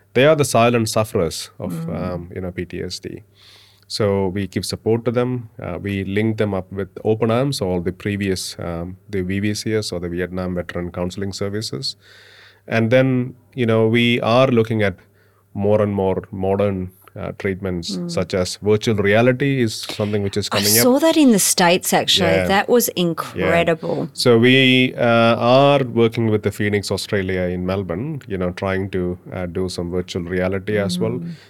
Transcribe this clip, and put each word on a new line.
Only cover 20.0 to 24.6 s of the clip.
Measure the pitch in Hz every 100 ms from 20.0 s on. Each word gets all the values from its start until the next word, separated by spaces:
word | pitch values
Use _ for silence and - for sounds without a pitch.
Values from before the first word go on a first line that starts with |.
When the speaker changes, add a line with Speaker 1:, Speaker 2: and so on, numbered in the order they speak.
| 104 104
Speaker 1:
which | 98 104
is | 95
Speaker 2:
I | 208
Speaker 1:
coming | 202 220
up. |
Speaker 2:
saw | 247 269
that | 320 320
in | 277
the | 208
States, | - - 175 175 -
actually. | 180 117 - 185
Speaker 1:
Yeah. | 190 180
Speaker 2:
That | 196 -
was | 240 226
Speaker 1:
Yeah. | - 175
Speaker 2:
incredible. | 160 - - 180 170 170 165 165 139 156
Speaker 1:
So | - 127 117
we, | 123 131